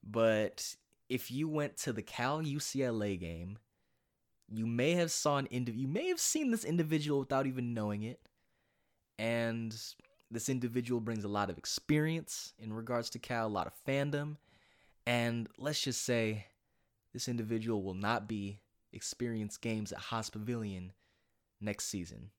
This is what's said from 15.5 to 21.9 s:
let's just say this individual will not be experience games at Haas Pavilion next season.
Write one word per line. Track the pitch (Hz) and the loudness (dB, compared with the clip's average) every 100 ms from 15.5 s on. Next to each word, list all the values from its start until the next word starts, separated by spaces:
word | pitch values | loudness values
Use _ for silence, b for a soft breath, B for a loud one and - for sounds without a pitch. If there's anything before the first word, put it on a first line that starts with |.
| - | -4
let's | 135 151 | -4 -2
just | - 120 | -2 -2
say | - 120 110 107 - _ _ _ _ _ _ | 2 2 2 0 -8 _ _ _ _ _ _
this | - - | -8 -4
individual | 120 110 113 113 110 | -2 0 0 2 0
will | 95 | 0
not | 92 104 117 104 | -2 2 0 0
be | 110 101 104 _ _ _ | -4 -4 -8 _ _ _
experience | 98 - - 120 113 104 - | -10 -10 -4 -2 -2 -4 -4
games | 117 110 104 | -2 -2 -2
at | - | -6
Haas | - 117 107 | -4 -4 -4
Pavilion | 107 107 117 104 95 90 - _ _ _ _ _ _ | -6 -4 -2 -2 -6 -8 -14 _ _ _ _ _ _
next | 104 98 | -4 -2
season. | - | -2